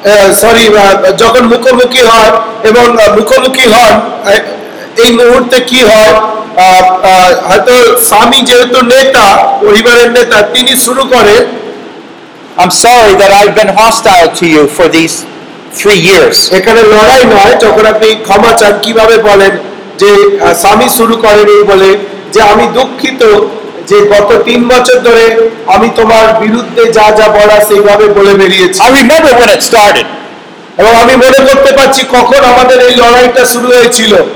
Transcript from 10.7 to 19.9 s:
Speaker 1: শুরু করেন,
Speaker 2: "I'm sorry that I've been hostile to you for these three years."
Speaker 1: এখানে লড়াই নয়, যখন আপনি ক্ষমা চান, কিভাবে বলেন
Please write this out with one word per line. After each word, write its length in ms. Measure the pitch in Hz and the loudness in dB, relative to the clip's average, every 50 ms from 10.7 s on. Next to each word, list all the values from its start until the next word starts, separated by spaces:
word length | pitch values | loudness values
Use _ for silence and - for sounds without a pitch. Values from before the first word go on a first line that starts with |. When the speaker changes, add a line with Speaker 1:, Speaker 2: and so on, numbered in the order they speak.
| 262 | -4
Speaker 1:
শুরু 280 | 254 - 240 254 269 269 | -4 -4 -4 -4 -4 -2
করেন, 400 | - 254 240 208 202 214 240 240 240 - - - - - - - - - - - - - - - - - - - - - | -2 0 0 2 2 2 0 0 -2 -6 -14 -14 -16 -16 -18 -20 -20 -20 -20 -20 -20 -20 -20 -20 -20 -20 -20 -20 -14 -4
Speaker 2:
"I'm 140 | - 180 185 | -4 -4 -2
sorry 420 | - - - 233 247 247 226 208 190 196 | -2 -2 0 2 2 2 2 2 2 2
that 100 | 196 196 196 202 | 2 2 2 2
I've 180 | 208 202 165 214 | 2 2 0 0
been 160 | 214 190 185 | -2 0 0
hostile 540 | 208 220 226 214 214 - 220 190 180 165 160 160 - | 0 0 0 0 0 0 0 2 2 2 0 -2 -4
to 60 | 175 | -2
you 180 | 165 156 151 147 | 0 2 0 0
for 280 | 143 - - 175 156 | 0 0 -2 -2 0
these 240 | 151 160 165 156 - - - - - - - - - - - - - - - | 0 -2 -2 -2 -6 -12 -14 -16 -18 -20 -20 -20 -20 -20 -20 -18 -14 -4 -2
three 300 | 202 208 180 160 185 196 | -2 0 0 0 0 2
years." 420 | 170 139 117 - - - - 185 | 2 2 0 0 -2 -2 -2 -2
Speaker 1:
এখানে 260 | 190 190 226 226 233 | -2 0 0 2 2
লড়াই 440 | 226 214 214 214 214 220 262 262 247 | 2 2 2 2 2 2 2 2 2
নয়, 320 | 226 214 202 196 226 247 | 2 2 2 2 2 2
যখন 280 | - 233 214 214 214 220 | 0 0 0 0 2 0
আপনি 300 | 220 214 214 220 220 220 | 0 0 0 0 -2 -2
ক্ষমা 380 | - - - 196 208 226 226 226 | -4 -4 -2 0 0 2 0 0
চান, 200 | 226 214 202 202 202 | 2 2 0 0 -2
কিভাবে 360 | - 214 226 220 220 226 233 | -4 -4 -2 0 0 2 0
বলেন 340 | 214 208 208 202 196 196 190 180 175 - - - - - - | 0 2 2 2 2 2 0 -2 -4 -10 -14 -18 -18 -20 -18